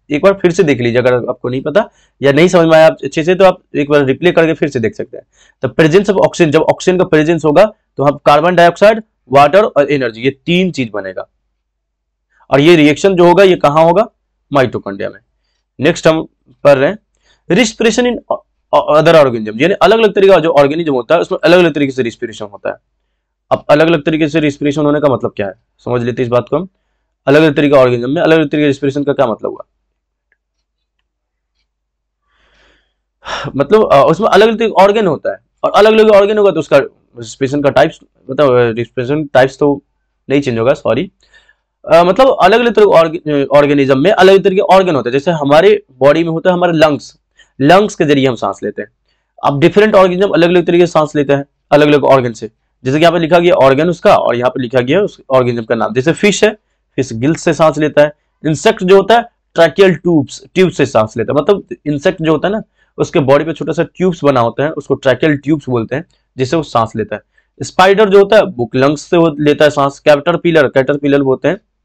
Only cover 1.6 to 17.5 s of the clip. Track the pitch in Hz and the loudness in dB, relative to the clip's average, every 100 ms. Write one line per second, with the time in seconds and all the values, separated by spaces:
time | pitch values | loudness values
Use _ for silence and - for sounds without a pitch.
1.6 | 151 165 226 _ _ - 135 139 180 180 | -4 -2 -4 _ _ -4 0 2 2 2
2.6 | 160 160 160 - 139 165 156 180 190 185 | 4 4 4 2 -8 -6 -2 2 2 0
3.6 | _ 139 143 147 131 131 175 165 160 160 | _ -6 0 0 0 -2 0 0 0 -2
4.6 | 151 127 110 - 104 - - _ _ _ | -4 -4 -6 -6 -14 -16 -20 _ _ _
5.6 | 127 123 160 180 208 190 - - 165 156 | -6 0 2 2 0 0 0 0 0 0
6.6 | 165 147 - 180 180 156 156 165 151 147 | 0 -2 -2 -2 0 0 0 -2 0 2
7.6 | 214 - _ - 143 135 - 147 170 175 | 2 -2 _ -4 -2 0 2 2 2 2
8.6 | 170 - 202 220 - _ - 135 147 190 | 2 4 2 2 -4 _ 0 2 4 2
9.6 | 214 143 139 143 120 110 131 135 - 175 | 0 0 -2 -2 -4 -4 -6 -6 -4 -2
10.6 | 190 151 117 101 95 92 - _ _ _ | -2 -6 -8 -8 -12 -14 -16 _ _ _
11.6 | _ _ _ _ _ _ _ _ - 139 | _ _ _ _ _ _ _ _ -4 0
12.6 | 151 170 147 143 196 180 175 175 190 175 | 4 4 2 2 0 2 4 4 4 2
13.6 | 147 151 165 175 233 _ _ _ - 143 | 0 2 2 0 -2 _ _ _ -4 -2
14.6 | 127 110 101 98 101 98 _ _ _ _ | -2 -4 -10 -10 -12 -14 _ _ _ _
15.6 | _ - 143 170 165 160 - _ _ 131 | _ -4 -4 0 0 -2 -6 _ _ _
16.6 | 143 135 143 214 _ _ _ _ - | 2 2 2 -4 _ _ _ _ -4